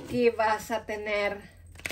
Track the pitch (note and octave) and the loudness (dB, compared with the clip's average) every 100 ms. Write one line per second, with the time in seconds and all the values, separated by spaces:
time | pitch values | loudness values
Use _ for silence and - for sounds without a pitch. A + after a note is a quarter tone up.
0 | - B3 A#3 A3+ A3 G#3+ - A3+ A3 G#3+ | 2 2 4 4 2 2 0 -4 -4 -6
1 | G#3 G#3 G3+ G3 - - - - - | -2 0 0 -2 -8 -20 -20 -10 -4